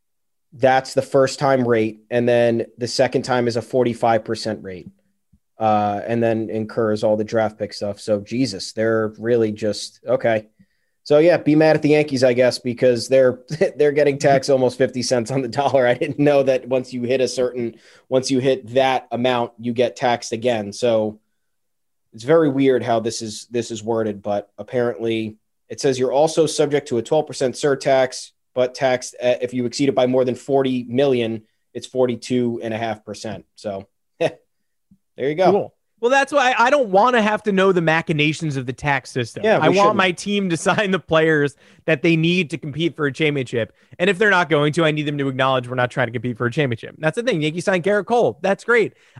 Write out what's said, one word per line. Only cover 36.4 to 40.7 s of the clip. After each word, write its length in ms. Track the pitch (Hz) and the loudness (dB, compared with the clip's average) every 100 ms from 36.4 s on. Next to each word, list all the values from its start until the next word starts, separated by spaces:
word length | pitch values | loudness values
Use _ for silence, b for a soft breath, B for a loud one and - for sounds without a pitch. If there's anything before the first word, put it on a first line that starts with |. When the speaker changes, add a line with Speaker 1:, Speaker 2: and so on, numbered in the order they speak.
| 247 220 | 2 2
Speaker 2:
I 140 | 233 | 2
don't 200 | 285 226 | 2 2
wanna 300 | 185 233 247 | 4 4 4
have 220 | 208 214 | 2 0
to 100 | 214 | -2
know 200 | 190 190 | 2 2
the 80 | 175 | 2
machinations 760 | 160 160 165 156 151 151 160 135 | 2 2 0 0 0 0 -4 -6
of 100 | 127 | -6
the 60 | |
tax 380 | 123 147 139 - | -6 -2 -2 -4
system. 320 | 135 113 - | -6 -6 -2
Speaker 1:
Yeah, 160 | 214 180 | 0 2
we 60 | |
Speaker 2:
I 40 | 156 | 4
want 80 | 180 | 4
Speaker 1:
shouldn't. 180 | 202 208 | 2 2
Speaker 2:
my 160 | 190 | 0
team 360 | 170 196 208 196 | -2 -4 -2 -2
to 60 | 165 | -2
<laughs> 0 | |
sign 360 | 190 | 0